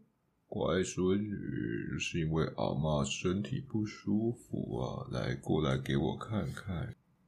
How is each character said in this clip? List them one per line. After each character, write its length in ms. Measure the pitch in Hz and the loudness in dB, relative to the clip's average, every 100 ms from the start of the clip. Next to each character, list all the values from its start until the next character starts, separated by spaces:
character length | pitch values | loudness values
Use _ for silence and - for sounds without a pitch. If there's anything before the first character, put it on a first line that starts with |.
| _ _ _ _ _ | _ _ _ _ _
“乖 360 | - 69 90 | 0 2 4
孙 360 | 90 - 90 101 | 2 2 4 4
女， 800 | 107 98 - - 55 58 - 78 | 2 -4 -4 -2 0 -2 -2 -4
是 220 | - 87 | -2 0
因 100 | 78 | 2
为 140 | 80 | 2
阿 280 | - - 50 | 2 0 0
嬷 320 | 57 78 73 | 2 2 2
身 380 | 67 - 92 95 | 0 0 0 0
体 180 | 104 - | -2 -4
不 240 | - 110 | -2 -2
舒 480 | 107 - - 104 117 | -2 -4 0 2 2
服 460 | 120 - - - 58 | -2 -6 -6 -2 -2
啊， 300 | 60 - - | -2 -4 -4
来， 240 | 60 55 | -2 -2
过 260 | 67 - 82 | -2 0 2
来 160 | 73 67 | 4 2
给 200 | 67 69 | 2 2
我 200 | 69 - | 2 -2
看 360 | - 110 71 | -4 -2 -2
看。” 440 | - - 85 64 - _ _ | -6 -6 -4 -6 -10 _ _